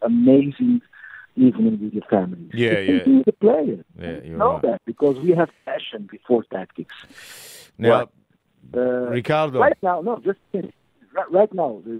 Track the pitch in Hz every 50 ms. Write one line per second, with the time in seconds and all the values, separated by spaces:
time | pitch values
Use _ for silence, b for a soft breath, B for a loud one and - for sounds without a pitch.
0 | 110 117 117 120 123 131 135 139 143 143 139 - 127 123 123 240 - _ B B
1 | B B B B B B - - 131 123 - 110 110 113 110 101 104 107 104 104
2 | - - 113 98 92 90 90 85 85 - - 117 120 113 110 101 98 95 95 92
3 | - 269 269 262 262 214 - - 208 220 262 311 294 233 - - - _ _ -
4 | 87 85 82 73 - 80 82 - 208 247 - - - - 117 - - - - -
5 | 147 143 135 131 151 180 165 170 165 151 _ _ - - 139 151 - - 120 107
6 | 104 95 107 - _ - 123 113 110 - 101 95 90 - _ - - - - -
7 | - - B B B B B B B B B B B B B - 110 117 117 123
8 | 120 - _ _ _ _ _ _ _ _ _ _ _ - - 123 123 127 123 123
9 | 123 123 120 123 113 - 151 156 156 151 127 123 131 147 - - - 180 180 165
10 | 170 233 233 220 - 185 196 _ _ _ - 190 - - - _ _ _ _ _
11 | _ _ - 185 185 - 165 185 214 214 196 185 160 131 110 101 90 113 113